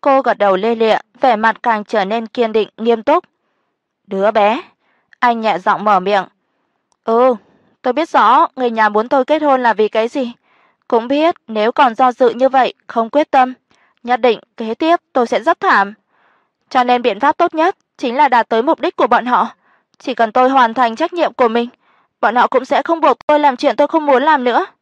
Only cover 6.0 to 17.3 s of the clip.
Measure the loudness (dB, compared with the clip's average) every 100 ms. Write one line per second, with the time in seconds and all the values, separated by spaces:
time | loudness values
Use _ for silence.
6 | 2 -2 -2 _ _ _ _ _ _ _
7 | -2 2 2 0 _ _ _ _ -6 -4
8 | -2 2 4 4 2 -2 -6 0 0 0
9 | 0 -2 0 0 2 2 0 0 0 0
10 | -4 -4 -8 -10 _ _ _ _ _ -2
11 | 0 0 0 -2 -8 -4 -2 2 0 2
12 | -2 2 0 2 0 2 -2 -4 _ -6
13 | -2 -2 0 0 0 -4 _ _ _ _
14 | -6 0 0 0 _ -12 -10 -4 0 0
15 | _ -2 -2 -2 -2 -2 0 0 0 -6
16 | _ _ _ _ _ _ _ -2 0 0
17 | 0 0 -2